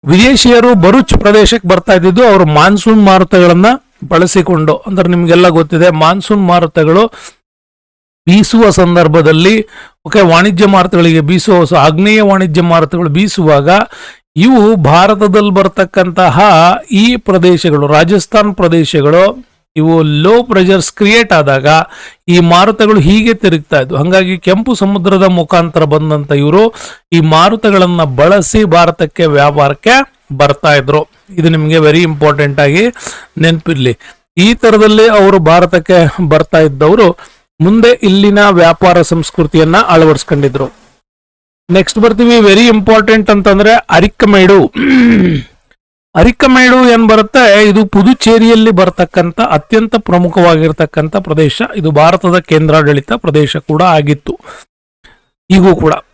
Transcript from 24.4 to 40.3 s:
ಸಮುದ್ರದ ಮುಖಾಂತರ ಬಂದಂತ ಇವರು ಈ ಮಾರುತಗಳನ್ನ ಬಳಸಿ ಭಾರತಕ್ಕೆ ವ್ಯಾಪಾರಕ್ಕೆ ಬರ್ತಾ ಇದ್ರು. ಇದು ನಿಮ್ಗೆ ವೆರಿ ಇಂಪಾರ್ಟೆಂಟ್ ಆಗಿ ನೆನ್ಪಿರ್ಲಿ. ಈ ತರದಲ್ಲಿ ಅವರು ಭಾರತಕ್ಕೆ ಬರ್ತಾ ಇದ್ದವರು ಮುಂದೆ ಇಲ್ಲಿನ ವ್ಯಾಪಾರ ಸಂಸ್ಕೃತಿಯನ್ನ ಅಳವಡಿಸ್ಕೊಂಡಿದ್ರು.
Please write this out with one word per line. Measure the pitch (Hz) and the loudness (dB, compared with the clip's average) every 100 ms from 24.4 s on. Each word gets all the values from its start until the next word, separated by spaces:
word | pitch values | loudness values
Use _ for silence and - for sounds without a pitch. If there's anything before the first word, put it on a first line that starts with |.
| 185 190 226 | -4 -4 -2
ಸಮುದ್ರದ | 233 196 202 175 190 | -4 -2 -2 -2 0
ಮುಖಾಂತರ | 190 180 160 175 165 165 | 0 0 -2 -2 -2 -2
ಬಂದಂತ | 156 151 156 151 143 | -2 -2 -2 -6 -4
ಇವರು | 143 143 175 226 - - - _ | -2 0 0 0 -4 -20 -20 _
ಈ | 170 | -2
ಮಾರುತಗಳನ್ನ | 156 156 185 220 214 196 180 175 | 0 2 0 0 -2 0 -2 -2
ಬಳಸಿ | 156 127 156 202 185 214 | -4 -2 0 0 0 -2
ಭಾರತಕ್ಕೆ | 208 165 170 170 160 - 165 | 0 0 0 -2 -8 -4 -2
ವ್ಯಾಪಾರಕ್ಕೆ | 147 143 147 143 143 - 254 277 _ _ | 0 0 0 -2 -2 -2 -2 -2 _ _
ಬರ್ತಾ | 135 143 139 160 | -4 -2 -2 -2
ಇದ್ರು. | 147 131 147 151 _ _ | -2 0 -4 -4 _ _
ಇದು | 180 165 | -4 -2
ನಿಮ್ಗೆ | 160 151 160 | -2 0 0
ವೆರಿ | 151 160 | 2 0
ಇಂಪಾರ್ಟೆಂಟ್ | 170 151 151 147 147 139 | -2 -2 -2 0 -4 -2
ಆಗಿ | 143 160 233 233 - - - - | -2 0 -2 -6 -16 -16 -16 -4
ನೆನ್ಪಿರ್ಲಿ. | 165 165 165 156 123 113 - - _ - | -2 -2 -6 -4 -4 -6 -12 -20 _ -2
ಈ | 202 | 0
ತರದಲ್ಲಿ | 233 233 220 214 214 226 | 0 0 2 2 4 2
ಅವರು | 214 196 196 | 2 2 2
ಭಾರತಕ್ಕೆ | 165 170 175 180 160 180 160 - 165 | 2 2 0 -4 0 0 0 -2 -2
ಬರ್ತಾ | 156 - 165 | -2 0 0
ಇದ್ದವರು | 156 135 151 208 190 175 - _ _ _ | 0 0 0 2 0 -2 -14 _ _ _
ಮುಂದೆ | 165 220 233 247 | 0 2 2 2
ಇಲ್ಲಿನ | 214 196 202 202 208 | 0 0 2 2 2
ವ್ಯಾಪಾರ | 180 165 - 185 175 | 2 2 2 0 2
ಸಂಸ್ಕೃತಿಯನ್ನ | 160 165 156 - 156 160 160 175 | 0 -2 -6 -4 -2 0 0 0
ಅಳವಡಿಸ್ಕೊಂಡಿದ್ರು. | 220 165 160 147 - | 2 2 2 0 -4